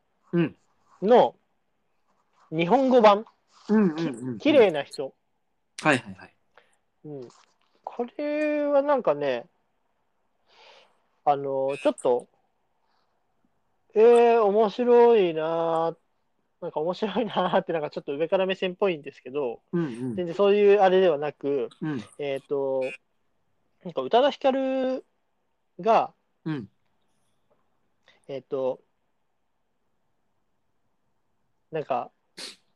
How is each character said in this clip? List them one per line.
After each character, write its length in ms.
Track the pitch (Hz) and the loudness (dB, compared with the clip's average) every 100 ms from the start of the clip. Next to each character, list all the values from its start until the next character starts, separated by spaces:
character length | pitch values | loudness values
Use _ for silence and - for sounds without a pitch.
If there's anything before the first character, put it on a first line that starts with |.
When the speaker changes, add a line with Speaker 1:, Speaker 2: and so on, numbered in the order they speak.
| _ _ _ | _ _ _
Speaker 1:
う 80 | 170 | -2
ん。 160 | 151 - _ _ _ _ | -2 -6 _ _ _ _
Speaker 2:
の 340 | 190 240 131 - _ _ _ _ _ _ _ _ _ _ _ | 4 4 4 -2 _ _ _ _ _ _ _ _ _ _ _
日 160 | 160 170 | -4 2
本 220 | 247 262 | 2 4
語 140 | 254 | 6
版、 220 | 214 202 226 _ _ _ - | 6 4 0 _ _ _ 0
Speaker 1:
う 80 | 214 | 2
ん 60 | |
う 40 | 190 | 2
ん 20 | |
う 120 | 151 | 0
ん 260 | 165 117 127 | -6 -6 -10
う 20 | |
ん。 60 | 123 | -4
Speaker 2:
き-、 40 | |
綺 80 | 285 | 2
麗 160 | 294 208 | 4 4
な 100 | 151 | 2
人。 320 | 139 - 135 - _ _ _ _ _ - | -8 -10 -12 -14 _ _ _ _ _ -4
Speaker 1:
は 100 | 156 | 0
い 60 | 131 | 0
は 120 | - | -4
い 40 | |
は 100 | 92 85 | -18 -20
い。 80 | _ _ _ _ _ _ _ | _ _ _ _ _ _ _
Speaker 2:
う 40 | 151 143 | -16 -16
ん。 80 | 120 _ _ _ _ _ | -16 _ _ _ _ _
こ 220 | - - 240 - | -14 -10 -10 -8
れ 480 | 294 294 302 294 285 | -6 -4 -4 -2 0
は 160 | 285 | 0
な 140 | 285 277 | 0 0
ん 60 | |
か 120 | 170 | -2
ね、 320 | 147 143 120 - _ _ _ _ _ _ _ _ _ _ _ - - _ _ _ _ | -2 -4 -6 -8 _ _ _ _ _ _ _ _ _ _ _ -20 -20 _ _ _ _
あ 120 | - 143 | -2 0
の、 400 | 139 135 135 139 | -2 -4 -4 -2
ち 60 | 302 | -4
ょ 20 | |
っ 40 | - | -2
と、 240 | 139 123 - _ _ _ _ _ _ _ _ _ _ _ _ _ _ _ _ | -2 -2 -4 _ _ _ _ _ _ _ _ _ _ _ _ _ _ _ _
え 60 | 208 | 4
ー、 420 | 233 240 240 233 | 6 6 6 4
面 280 | 202 208 214 | 2 2 0
白 460 | 214 240 240 240 226 | 0 2 6 6 6
い 180 | 180 | 2
な 560 | 156 156 165 165 160 165 | 0 -4 -2 -2 -2 -2
ー、 40 | 165 _ _ _ _ _ _ | -6 _ _ _ _ _ _
な 80 | 170 | -10
ん 40 | |
か 80 | 147 | -6
面 140 | 160 | -6
白 280 | 180 220 185 | -4 -4 -4
い 40 | 214 | -4
な 260 | 196 180 190 | -2 0 -2
ー 20 | |
っ 60 | |
て、 80 | 180 | -2
な 60 | 165 | -6
ん 40 | |
か 80 | 147 | -6
ち 80 | - | -10
ょ 20 | |
っ 40 | |
と 100 | - 143 | -10 -6
上 120 | 165 | -2
か 80 | 190 | -2
ら 80 | 190 | -2
目 80 | 190 | -4
線 160 | 185 | -6
っ 20 | |
ぽ 160 | 180 202 | -4 -4
い 80 | 160 | -4
ん 40 | |
で 100 | 139 | -10
す 100 | - | -18
け 80 | 127 | -12
ど、 300 | 139 131 - _ | -6 -6 -8 _
Speaker 1:
う 60 | 170 | -6
ん 60 | |
う 20 | 156 | -4
ん。 300 | 113 127 120 | -6 -8 -6
Speaker 2:
全 100 | 175 | -6
然 80 | |
そ 160 | 165 202 | 0 2
う 40 | |
い 200 | 208 202 202 | 4 4 6
う 40 | |
あ 100 | 190 | 4
れ 100 | 185 | 4
で 80 | 185 | 2
は 80 | 143 | 0
な 140 | 147 | -6
く、 360 | - 143 143 113 - | -8 -6 -4 -6 -8
Speaker 1:
う 80 | 156 | -8
ん。 140 | 139 - - | -8 -10 -10
Speaker 2:
え 220 | 143 135 | -8 -8
ー 40 | - | -6
と、 340 | 143 135 131 131 - _ _ _ _ _ _ _ _ | -6 -4 -4 -6 -10 _ _ _ _ _ _ _ _
な 80 | 180 | -12
ん 20 | |
か 80 | 147 | -10
宇 80 | 127 | -2
多 100 | 226 | 0
田 80 | 277 | 0
ヒ 100 | - | 0
カ 100 | 269 | -2
ル 540 | 269 262 262 262 262 - _ _ _ _ _ _ - | 0 -2 -4 -4 -6 -10 _ _ _ _ _ _ -6
が、 320 | 196 208 127 _ _ _ | 0 2 0 _ _ _
Speaker 1:
う 60 | 165 | -10
ん。 180 | 151 98 _ _ _ _ _ _ _ _ _ _ _ _ _ _ _ - | -10 -12 _ _ _ _ _ _ _ _ _ _ _ _ _ _ _ -14
Speaker 2:
え 100 | 135 | -14
ー 40 | |
と、 380 | - 139 131 131 _ _ _ _ _ _ _ _ _ _ _ _ _ _ _ _ _ _ _ _ _ _ _ _ _ _ _ _ _ | -8 -6 -4 -6 _ _ _ _ _ _ _ _ _ _ _ _ _ _ _ _ _ _ _ _ _ _ _ _ _ _ _ _ _
な 80 | 156 | -10
ん 40 | |
か、 260 | 139 123 - _ _ - - - _ | -6 -6 -6 _ _ -18 -18 -18 _